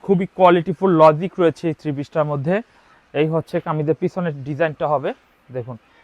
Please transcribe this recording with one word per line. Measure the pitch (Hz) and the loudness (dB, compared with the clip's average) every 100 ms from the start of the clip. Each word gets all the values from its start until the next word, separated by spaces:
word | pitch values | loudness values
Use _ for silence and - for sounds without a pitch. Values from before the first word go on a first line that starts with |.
খুবই | - 190 190 - | 0 -2 -2 2
কোয়ালিটিফুল | 180 175 165 170 196 160 | 4 4 2 -2 2 6
লজিক | 156 151 185 - | 6 6 -2 0
রয়েছে | 165 - 170 | 0 0 -4
এই | 147 | -6
থ্রি | 151 139 | -6 -8
পিসটার | 143 165 151 | -6 -4 -2
মধ্যে। | 147 139 196 - _ _ _ _ | -4 -2 -4 -6 _ _ _ _
এই | 143 156 | -2 0
হচ্ছে | 160 - 175 175 | -2 -4 -6 -4
কামিজের | 151 147 151 | -2 -2 -2
পিছনের | 180 - 175 143 135 | -4 -4 -6 -6 -8
ডিজাইনটা | 143 165 143 156 | -4 -4 -2 -2
হবে, | 147 160 269 _ _ - | -2 -4 -8 _ _ -14
দেখুন | 127 117 117 _ _ | -12 -12 -16 _ _